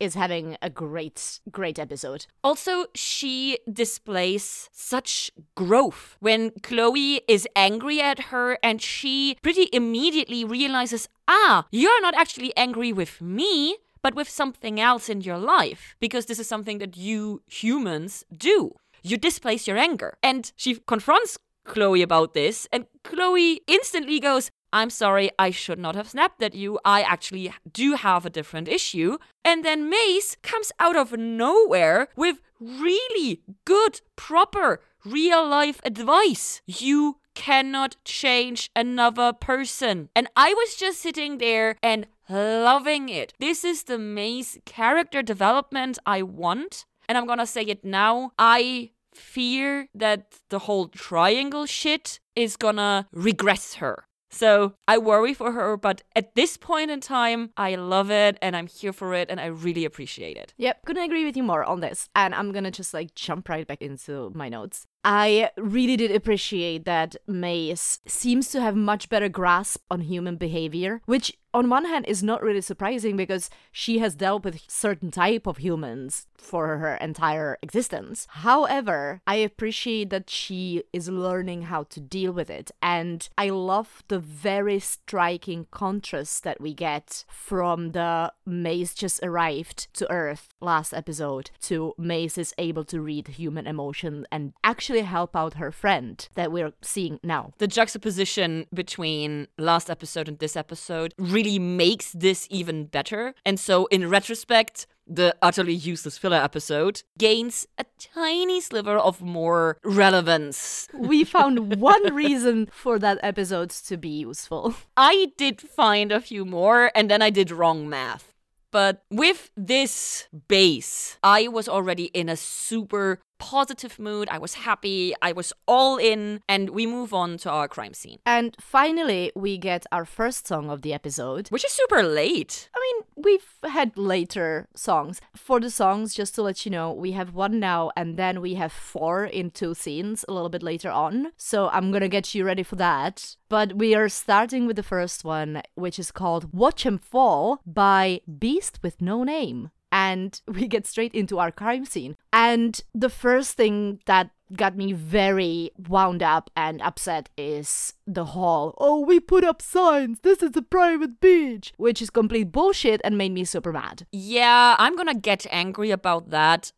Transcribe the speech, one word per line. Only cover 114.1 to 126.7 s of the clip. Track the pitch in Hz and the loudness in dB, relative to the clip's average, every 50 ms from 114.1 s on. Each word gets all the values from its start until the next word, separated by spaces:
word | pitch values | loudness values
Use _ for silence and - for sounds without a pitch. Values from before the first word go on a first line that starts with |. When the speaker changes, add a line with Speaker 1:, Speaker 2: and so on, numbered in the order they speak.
| 151 151 | -8 -8
Speaker 1:
useful. | 143 113 147 - - - 165 143 - 233 226 - - _ - | -8 -8 -10 -12 -10 -8 -8 -4 -4 -4 -4 -4 -12 _ 4
Speaker 2:
I | 254 269 302 403 392 381 269 _ | 6 8 8 8 6 4 0 _
did | - 285 277 202 - | -2 -2 -2 -2 -4
find | - - - - 247 214 208 208 208 208 | -14 -10 0 4 4 4 6 4 2 2
a | 208 196 | 0 -2
few | - - 226 202 190 | -2 -4 -8 -8 -6
more, | 185 180 170 180 214 240 240 240 - - | -6 -2 2 4 6 6 6 6 6 4
and | 214 214 202 | 2 4 4
then | 208 214 | 4 4
I | 220 214 | 4 4
did | 202 202 190 165 | 4 4 2 2
wrong | 170 165 170 165 160 156 151 147 | 2 2 2 2 2 0 -4 -8
math. | 143 135 127 117 - - - - _ _ _ _ _ _ _ _ | -6 -6 -6 -6 -8 -10 -14 -20 _ _ _ _ _ _ _ _
But | - 202 196 196 190 - _ _ | 0 2 2 2 0 -2 _ _
with | 202 226 311 349 - - - - _ | -2 2 4 4 2 2 -6 -18 _
this | 208 190 196 254 269 269 262 - - - - - - - _ - 151 _ | -12 -2 0 2 2 2 0 -2 -6 -6 -6 -8 -8 -10 _ -20 -20 _
base, | - 202 190 190 175 147 117 - - - - - - - - - | 2 4 6 6 6 4 2 -4 -8 -8 -8 -8 -10 -8 2 6
I | 196 202 220 226 247 | 6 6 6 4 2
was | 226 226 202 240 | -2 -4 -4 0
already | - 196 185 185 175 175 175 | -2 -2 0 -2 -4 -4 -6
in | - - 180 165 170 | -4 -4 -4 -2 -2
a | 160 | -4
super | - - - - - - - 226 226 208 - 208 202 196 190 185 - _ _ _ _ | -6 -6 -10 -8 -8 -6 -4 -4 -4 -4 -4 -2 0 0 0 -2 -2 _ _ _ _
positive | - - 262 277 277 269 262 - 254 233 - - | -14 -2 0 0 0 0 -2 -14 -14 -16 -14 -12
mood. | 214 214 208 208 208 - | -10 -8 -6 -6 -6 -6
I | - 156 | -6 -8
was | 170 180 | -8 -10
happy. | - - - 233 202 - - 196 190 185 180 180 - - | -10 -8 -2 -2 -2 -2 -2 -4 -2 -2 -2 -2 -2 -2
I | - 180 | -2 -2
was | 165 180 170 - - _ - | -2 -4 -8 -8 -10 _ 2
all | - 240 254 269 269 262 | 4 6 6 6 4 4
in. | 240 226 220 220 214 208 208 208 202 _ | 4 4 2 2 2 -4 -6 -8 -8 _
And | - 196 196 196 - | 0 0 0 0 -2